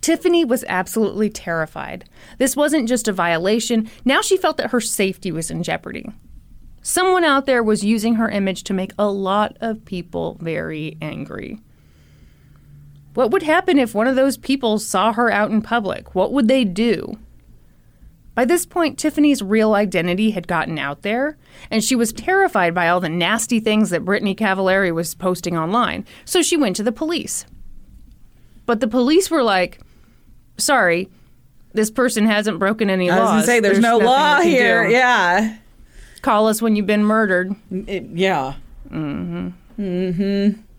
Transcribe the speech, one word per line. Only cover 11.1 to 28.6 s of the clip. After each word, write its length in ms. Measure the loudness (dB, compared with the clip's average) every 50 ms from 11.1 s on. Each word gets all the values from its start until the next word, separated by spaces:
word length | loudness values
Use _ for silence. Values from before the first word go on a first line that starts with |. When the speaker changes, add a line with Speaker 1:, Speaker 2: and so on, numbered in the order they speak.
| -10 -10 -12 -12 -12 -12 -12 -12 -14 -16 _ _ _ _ _ _ _ _ _ _ -20 -20 -20 -20 -20 _ _ -20 -20 -20 -20 -20 -20 -20 -20 -20 -20 -20 -20 -12 -2
Speaker 1:
What 180 | 0 0 2 2
would 100 | 0 2
happen 360 | 2 0 2 2 2 2 2
if 160 | 2 2 0
one 120 | 0 0
of 100 | 2 2
those 220 | 2 2 2 0 -4
people 400 | -2 -2 -2 0 0 0 0 0
saw 340 | -2 -2 -2 0 2 2 2
her 180 | 2 0 2
out 200 | 2 0 0 2
in 100 | 0 -2
public? 540 | -2 0 -2 -2 -2 -2 -6 -6 -10 -6 -2
What 180 | -2 0 0 2
would 160 | 2 2 4
they 160 | 4 2 2
do? 540 | 0 -2 0 0 0 0 -2 -4 -10 -12 -14 -16 -20 -20 -20 _ -20 -20 -20 _ -20 _ _ _ -20 _ _ -20 -20 -20 _ _ -10 -2
By 120 | -2 2
this 180 | 2 2 0 0
point, 340 | -4 -2 -2 -2 -2 -2 -2
Tiffany's 440 | -4 -4 0 2 2 2 2 2 0
real 320 | 0 2 2 4 4 4
identity 560 | 2 2 0 0 -2 -2 0 0 0 0 0
had 180 | 0 -2 -4 -4
gotten 300 | -2 -2 -2 -2 -4 -6
out 240 | -6 -6 -8 -8 -6
there, 340 | -4 -4 -2 -4 -4 -6 _ _ _ -20 -20 -14 -4
and 140 | -4 -2 0
she 100 | 0 0
was 180 | 0 0 -2 -4
terrified 580 | -8 -4 0 2 2 2 2 2 2 0 2 0
by 140 | 0 2 2
all 120 | 2 2
the 100 | 0 -2
nasty 500 | -2 -2 0 0 0 -2 -2 0 -2 0
things 300 | 2 2 2 2 2 2
that 160 | 0 -2 -2
Brittany 280 | 0 -2 0 0 -2 -2
Cavallari 600 | 0 0 0 0 2 2 2 2 2 2 0 0
was 200 | -2 -4 -6 -8
posting 440 | -4 -2 -2 -2 -2 -4 -4 -4 -2
online, 480 | -2 0 0 0 0 0 -4 -8 -10 -14 -18 -20 -12
so 160 | -2 0 0
she 160 | 2 2 2
went 200 | 0 0 0 0
to 60 | -2 -2
the 100 | -4 -4
police. 520 | -4 -4 -4 -4 -6 -6 -8 -10 -10 -10 -14 -20 -20 -18 -18 -18 -18 -20 -20 -20 -20 -20 -20 -20 _ -20 -20 _ -20 -20 -20 -20 -14